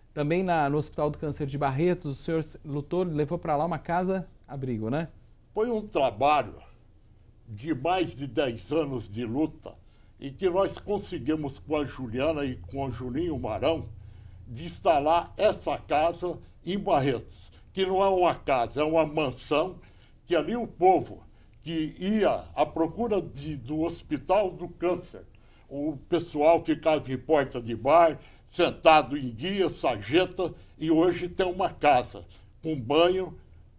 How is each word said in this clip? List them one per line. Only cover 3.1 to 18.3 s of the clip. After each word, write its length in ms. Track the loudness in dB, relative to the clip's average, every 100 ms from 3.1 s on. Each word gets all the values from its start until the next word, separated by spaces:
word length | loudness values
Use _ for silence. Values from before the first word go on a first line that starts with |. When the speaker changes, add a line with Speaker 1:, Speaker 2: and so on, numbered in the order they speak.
| 0 -2 -2
Speaker 1:
pra 180 | -2 0
lá 80 |
uma 140 | 0 -4
casa 500 | -2 -2 0 -2 -4 -14 -16
abrigo, 440 | -8 -6 -4 -2
né? 180 | -2 -4 -10 -20 -20 -8
Speaker 2:
Foi 160 | -2 0
um 100 | -2
trabalho 760 | -2 0 0 4 4 4 2 -6 -20 -20 -20 -20 -20 -20 -20 -20 -16
de 260 | -10 -4
mais 400 | -2 0 0 0
de 120 | -4 -6
dez 440 | 0 0 -2 -2
anos 340 | -2 0 -4 -6
de 160 | -6
luta, 480 | -4 -2 -2 -4 -18 -20 -20 -20 -20 -16
em 100 | -14
que 200 | -2 0
nós 260 | 2 0 -2
conseguimos 840 | -4 -4 -4 -6 -2 -2 -4 -8
com 200 | -4 -2
a 80 | -2
Juliana 580 | -6 -6 -2 0 0
e 120 | -4 -6
com 280 | -10 -8
o 60 | -6
Juninho 480 | -6 -6 -4 -2 -4
Marão 480 | -4 0 0 0 -4 -14 -18 -18 -18 -18 -14
de 200 | -12 -12
instalar 680 | -2 2 4 4 2 0 0
essa 400 | 0 0 -4 -6
casa 600 | -2 0 0 0 -6 -8 -12 -12
em 140 | -6 -4
Barretos, 720 | 2 2 2 0 -4 -18 -20 -20 -10
que 140 | -2 0
não 180 | 4
é 40 | 4
uma 260 | 6 4